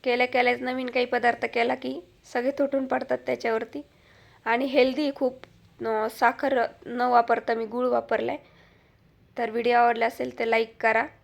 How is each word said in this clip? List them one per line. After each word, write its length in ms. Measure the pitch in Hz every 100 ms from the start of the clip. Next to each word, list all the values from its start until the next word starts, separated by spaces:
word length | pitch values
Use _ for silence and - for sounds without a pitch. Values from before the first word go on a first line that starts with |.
केल्या 220 | 262 247 247
केल्याच 340 | 247 247 240
नवीन 300 | 254 254 254
काही 160 | 247 247
पदार्थ 400 | 247 240 233 240
केला 200 | 240 240
की 260 | 254 254 277 - _ -
सगळे 180 | 254 247
तुटून 360 | 277 277 277 262
पडतात 320 | 262 262 254
त्याच्यावरती. 640 | - 247 233 226 226 294 - _ _ - - _
आणि 200 | - 233
हेल्दी 460 | 269 269 262 262 294
खूप, 300 | 277 262 262 - _ _ _
अं, 280 | 226 220 220
साखर 580 | - 240 262 277 262 240 - -
न 140 | 240
वापरता 540 | 247 240 233 233 -
मी 120 | 226 220
गूळ 220 | 240 254
वापरलाय. 480 | 240 233 220 233 202 - - - _ _ _ _ _ _ -
तर 120 | 226
व्हिडिओ 280 | 226 233 240
आवडला 280 | 240 226 226
असेल 320 | 233 247 -
तर 60 |
लाईक 320 | 233 226 226 -
करा 260 | 226 220 285 -